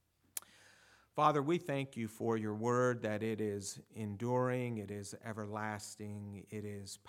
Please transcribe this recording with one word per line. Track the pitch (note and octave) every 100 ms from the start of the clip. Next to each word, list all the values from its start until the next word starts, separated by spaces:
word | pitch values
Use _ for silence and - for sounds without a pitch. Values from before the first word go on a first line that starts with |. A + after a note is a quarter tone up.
| _ _ _ - - - - - - - _ -
Father, | D3+ D3
we | C#3 F3
thank | E3+ C#3 C3+ B2
you | A2
for | - A2+ A2+
your | G#2+ G#2+
word, | A#2 B2 B2 A#2+
that | A2 G#2
it | A2 G#2+
is | G#2+ G2+ F#2+ - - G#2+
enduring, | G#2+ G2+ A#2+ B2 B2+ B2+ A#2+ A2+
it | G2
is | G#2 G2 -
everlasting, | A2+ A2 G#2 G#2+ G#2+ G#2 - - G#2 G#2 G2+ G2+ -
it | G#2+ G#2
is | G2+ F#2+ -